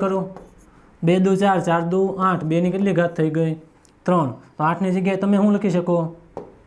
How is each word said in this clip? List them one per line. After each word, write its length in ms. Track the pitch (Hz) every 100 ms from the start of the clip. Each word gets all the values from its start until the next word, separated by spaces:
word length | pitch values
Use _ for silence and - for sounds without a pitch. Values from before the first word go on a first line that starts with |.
કરો, 180 | 196 190 185 - - - - - - - 165
બે 80 | 185
દુ 120 | 190 190
ચાર, 160 | 196 185 175
ચાર 160 | 170 170
દુ 80 | 185 190 185
આઠ, 260 | 190 170 156
બેની 220 | 165 180
કેટલી 200 | 190 202 170
ઘાત 140 | 170 170
થઈ 120 | 156 156
ગઈ? 160 | 165 160 - _ _ _ -
ત્રણ. 240 | 180 135 120 - -
તો 40 | 156
આઠની 240 | 170 190 185
જગ્યાએ 240 | 185 190
તમે 140 | 196 202
શું 180 | 208 202
લખી 180 | 208 175
શકો? 200 | 175 175 165 - - - - -